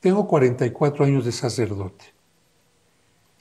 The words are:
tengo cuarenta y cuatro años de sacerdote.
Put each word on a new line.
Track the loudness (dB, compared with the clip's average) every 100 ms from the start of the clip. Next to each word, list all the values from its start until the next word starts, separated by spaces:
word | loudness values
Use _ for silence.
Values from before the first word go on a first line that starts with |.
tengo | 0 0 2
cuarenta | 2 2 2 -4
y |
cuatro | 0 -2 2 2
años | 2 0
de |
sacerdote. | -4 -4 -2 -4 -4 -10 -12 -20 _ _ _ _ _ _ _ _ _ _ _ _ _